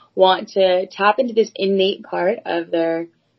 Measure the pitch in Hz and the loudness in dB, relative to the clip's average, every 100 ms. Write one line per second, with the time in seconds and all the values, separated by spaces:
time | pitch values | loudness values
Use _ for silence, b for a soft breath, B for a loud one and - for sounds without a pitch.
0 | b - 185 180 214 196 185 180 190 - | b 2 2 2 -2 0 2 2 -2 0
1 | 202 214 247 220 208 - 196 196 190 - | 0 2 0 0 -2 -2 0 2 0 -2
2 | - 175 180 233 - 170 170 170 165 165 | -6 -2 -2 -2 -4 -6 -4 -2 -2 -4
3 | 170 _ _ | -6 _ _